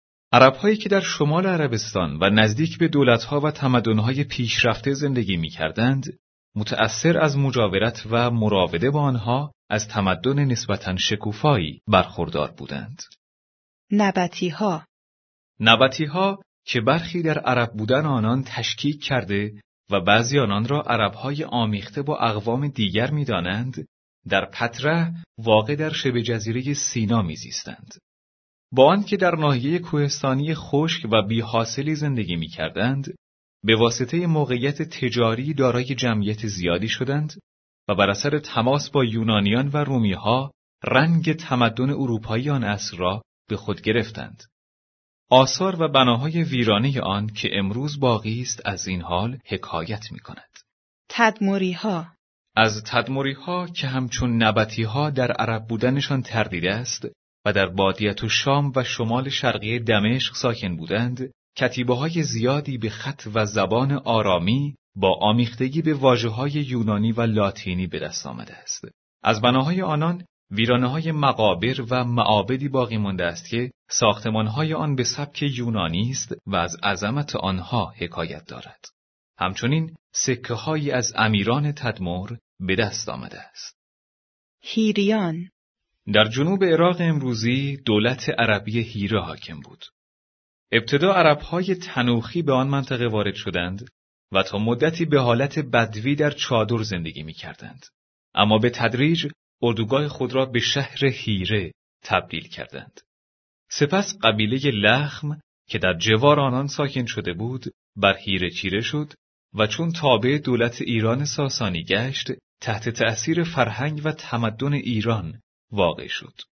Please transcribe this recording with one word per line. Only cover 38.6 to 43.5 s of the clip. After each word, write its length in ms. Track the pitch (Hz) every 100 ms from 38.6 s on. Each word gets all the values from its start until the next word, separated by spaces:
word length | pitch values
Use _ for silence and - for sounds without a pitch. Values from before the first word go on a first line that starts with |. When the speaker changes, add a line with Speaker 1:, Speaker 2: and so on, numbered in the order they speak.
| 117 143 143
Speaker 1:
با 160 | 143 123
یونانیان 600 | 110 110 107 101 117 143
و 100 | 147
رومی‌ها 760 | 143 135 107 90 104 123 139 - _ _
رنگ 500 | - 127 156 165 160
تمدن 560 | 165 - 127 117 110 127
اروپایی 600 | 143 131 113 110 110 139
آن 140 | 139
عصر 340 | 104 104 - 87
را 240 | 90 101 - _
به 80 | _